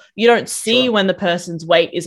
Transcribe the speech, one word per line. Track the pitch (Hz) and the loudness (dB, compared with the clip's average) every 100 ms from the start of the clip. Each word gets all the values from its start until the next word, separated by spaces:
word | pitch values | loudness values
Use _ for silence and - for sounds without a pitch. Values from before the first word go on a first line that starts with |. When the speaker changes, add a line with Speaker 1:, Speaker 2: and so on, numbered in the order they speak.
| _ | _
Speaker 1:
You | - 233 | 0 2
don't | 226 - | 2 0
see | - 214 247 | -6 0 0
Speaker 2:
Sure. | 254 | 2
Speaker 1:
when | 214 190 | 0 0
the | |
person's | 180 190 175 175 165 | 0 -2 -2 -6 -8
weight | 165 170 170 | 0 2 2
is | 175 | -4